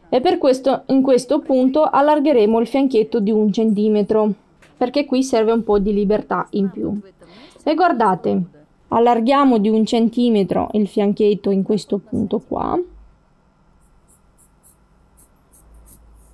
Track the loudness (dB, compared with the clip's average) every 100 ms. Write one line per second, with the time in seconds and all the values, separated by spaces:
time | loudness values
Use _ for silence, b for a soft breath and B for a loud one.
0 | b -2 0 0 2 0 0 -2 0 0
1 | 2 2 0 -4 0 0 2 2 0 2
2 | 2 2 2 2 2 2 0 0 0 0
3 | 0 0 0 0 0 0 0 0 0 0
4 | 0 0 0 -4 _ _ _ -6 -4 -2
5 | -2 -2 0 0 0 0 0 0 0 -2
6 | 0 -2 -2 -6 -6 -4 -4 -4 -8 -8
7 | -12 _ -20 B B B -4 0 0 2
8 | 0 -2 -2 -4 -6 -10 _ _ -4 0
9 | 2 2 2 2 4 2 2 0 0 0
10 | 0 0 0 2 0 -2 -4 -2 -2 -2
11 | -2 2 0 0 0 -2 0 -4 -4 -8
12 | -6 -6 -4 -6 -6 -6 -4 -4 -6 -12
13 | -20 _ _ _ _ _ _ _ _ _
14 | _ _ _ _ _ _ _ _ _ _
15 | _ _ -20 _ _ -20 -20 -20 -20 -20
16 | -20 -20 -20